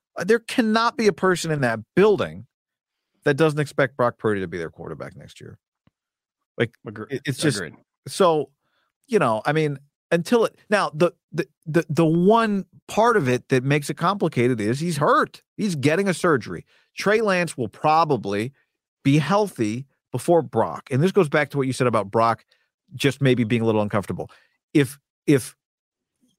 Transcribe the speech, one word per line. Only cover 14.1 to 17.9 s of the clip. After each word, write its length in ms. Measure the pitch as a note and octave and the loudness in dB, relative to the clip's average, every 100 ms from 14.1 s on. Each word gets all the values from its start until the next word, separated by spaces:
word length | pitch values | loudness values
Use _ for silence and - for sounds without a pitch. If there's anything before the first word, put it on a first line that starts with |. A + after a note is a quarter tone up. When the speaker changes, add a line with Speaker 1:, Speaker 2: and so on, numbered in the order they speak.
| G3+ E3 B2+ A#2+ A#2 | 0 -2 0 0 0
Speaker 1:
is 180 | G#2 C3 | -2 -2
he's 200 | F3 C#3+ | -4 -2
hurt. 440 | D#3 C#4+ - - _ - | 2 2 0 -8 _ -6
He's 180 | G3+ | -6
getting 340 | D3+ C3+ E3 G3+ | 0 0 0 -2
a 60 | |
surgery. 500 | E3 F3+ C#3 - D#2+ - _ _ - | 0 0 0 -2 -14 -16 _ _ -4
Trey 240 | G3 A3 | 0 2
Lance 360 | G#3+ F3+ E3+ - | 2 0 -2 -4
will 120 | A2 | -8
probably 840 | - D#3 | -2 2